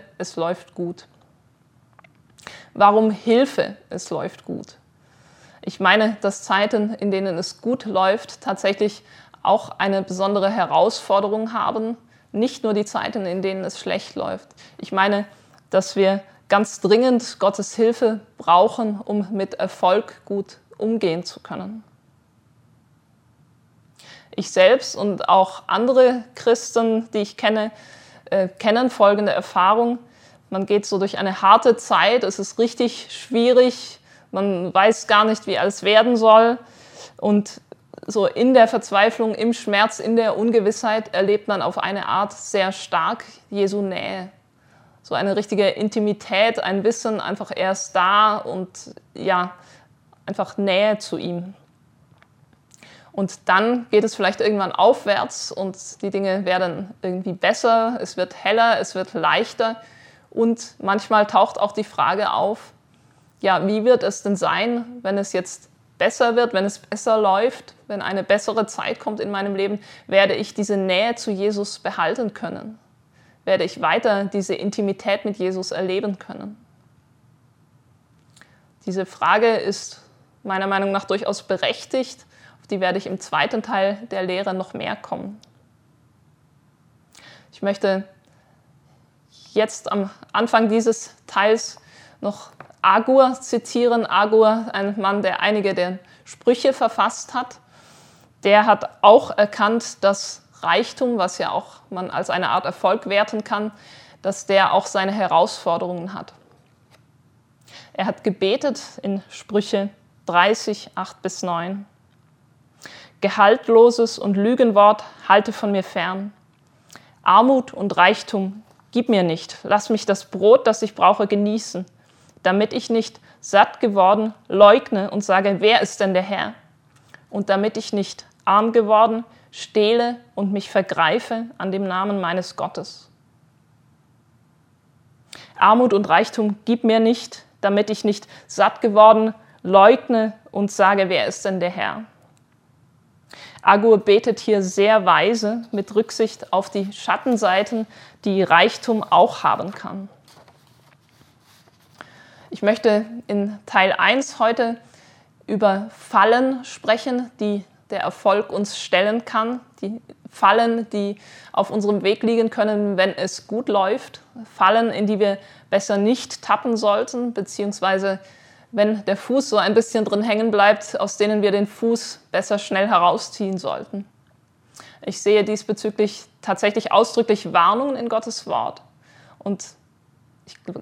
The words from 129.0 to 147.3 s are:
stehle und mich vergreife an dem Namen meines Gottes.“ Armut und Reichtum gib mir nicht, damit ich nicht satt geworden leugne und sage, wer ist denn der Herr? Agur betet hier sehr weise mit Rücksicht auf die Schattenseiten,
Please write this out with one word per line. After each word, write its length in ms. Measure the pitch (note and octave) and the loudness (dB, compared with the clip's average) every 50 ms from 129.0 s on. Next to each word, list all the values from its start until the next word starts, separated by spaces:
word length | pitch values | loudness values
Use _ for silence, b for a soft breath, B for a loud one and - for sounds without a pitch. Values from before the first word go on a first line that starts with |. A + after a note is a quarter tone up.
| A3+ A3+ A3+ A3+ A#3 b b b b b | 4 4 2 -2 -8 b b b b b
stehle 640 | b - - - - G#3+ G#3 G#3+ A#3 A#3 A#3 A#3+ A#3+ A#3+ - _ - | b -18 -10 -4 0 2 2 4 4 2 0 -2 -4 -8 -12 _ -8
und 200 | - G3+ F#3+ G#3 | -4 -4 -2 -2
mich 160 | G3 - - | -4 -6 -2
vergreife 760 | - G3+ F#3 - F3 D#3+ D#3+ D#3 F3+ A#3+ - - A#3 A3+ A#3 A#3 - | -2 -2 -2 -2 0 0 2 2 2 0 -2 -4 -8 -8 -8 -10 -10
an 160 | - - F#3+ F#3 | -8 -6 -6 -4
dem 120 | F#3+ G3+ | -4 -4
Namen 360 | F#3+ F3+ F#3 G3 G#3 G3+ G3 | -4 -4 -4 -4 -4 -4 -4
meines 340 | F3+ E3+ F3 F#3 F3+ - - | -4 -4 -4 -4 -6 -8 -8
Gottes.“ 540 | - - - - - F#3+ - - - _ _ _ _ _ _ _ _ _ _ _ _ _ _ _ _ _ _ _ _ _ _ _ _ _ _ _ _ _ _ _ _ _ _ _ _ _ _ _ _ _ _ _ _ _ B B B B B B B | -8 -8 -8 -8 -10 -12 -12 -16 -20 _ _ _ _ _ _ _ _ _ _ _ _ _ _ _ _ _ _ _ _ _ _ _ _ _ _ _ _ _ _ _ _ _ _ _ _ _ _ _ _ _ _ _ _ _ B B B B B B B
Armut 320 | - G3 A3 A#3+ B3 A#3 | 4 4 6 6 4 4
und 160 | G3+ G3+ G3+ | 2 2 0
Reichtum 500 | D#3 D#3+ F3 A3+ - - A#3+ G#3+ G#3+ G3+ - - | 2 2 2 2 0 -2 -4 -4 -4 -4 -4 -4
gib 220 | A3+ A#3 A#3 - | -2 -2 0 2
mir 160 | A3 A3 A3+ | 2 4 4
nicht, 420 | A3+ A3+ A#3+ - - - - - - _ _ _ | 4 2 2 0 -4 -16 -18 -20 -20 _ _ _
damit 300 | - G3 G3+ G#3 G#3 G#3 | -2 0 2 0 0 0
ich 160 | G#3+ - - | -2 -4 -2
nicht 240 | G#3 G3+ - - B B B B | -2 -2 -2 -6 B B B B
satt 320 | B - - G3 A3 - - | B -2 0 0 0 0 0
geworden 540 | - A3+ G3+ G#3+ G#3+ A3 A3 A3 A3 A3 G#3+ b b b b b | -2 2 6 8 8 10 8 8 4 -2 -4 b b b b b
leugne 720 | b F3+ F#3+ G3 G3 A3 C4 C4 - - A#3+ A3 A3 A3 G#3 - - - | b 2 6 8 8 8 6 6 2 0 0 0 0 -2 -4 -8 -16 -10
und 200 | - G3 G3+ G3+ | -6 -4 -4 -4
sage, 380 | - - F#3+ F#3 G3+ G3 F#3+ F3+ | 0 2 2 4 4 2 0 0
wer 180 | F#3+ C#3 G#2+ | 0 0 -2
ist 160 | G#2 F#3 - - | -2 -4 -6 -6
denn 160 | G3 F#3+ F#3 | -4 -4 -2
der 100 | F3 F3+ | -4 -4
Herr? 360 | F3+ G3 G2+ F#2+ C#2+ A3 A3 - _ _ _ _ _ _ _ _ _ _ _ _ _ _ _ _ _ _ _ _ _ _ _ _ B B B B B B | -4 -4 -6 -6 -6 -8 -12 -18 _ _ _ _ _ _ _ _ _ _ _ _ _ _ _ _ _ _ _ _ _ _ _ _ B B B B B B
Agur 360 | B - G3 G#3 G#3+ A3+ A3 | B 4 4 6 6 6 6
betet 420 | G3+ G#3+ B3+ B3 A#3 - A#3+ A3 - | 6 6 4 4 4 4 2 -4 -2
hier 220 | - A3+ G#3+ G3+ | 0 0 0 0
sehr 460 | F#3+ F#3 - G3+ G3 G#3+ A3 A3 F#3 | 0 -2 0 2 4 4 4 4 4
weise 560 | F3+ E3 D3+ E3 G3+ A#3 A3 A3 G#3 A#3 A#3 A#3 - | 4 4 4 4 2 0 0 -2 -4 -4 -4 -8 -8
mit 240 | - G3+ G3 - G#3+ | -6 -6 -6 -2 -2
Rücksicht 580 | G#3 A3 - - - A3 G#3+ - - - - - | -2 -2 -2 -2 -2 -2 -4 -4 -8 -10 -4 -2
auf 160 | F#3+ G3 - | -2 -2 -2
die 240 | - G3+ F#3+ G3 G3+ | -4 -6 -6 -6 -8
Schattenseiten, 920 | - - - F3+ - - C4 | -8 -4 -2 -2 -2 0 -2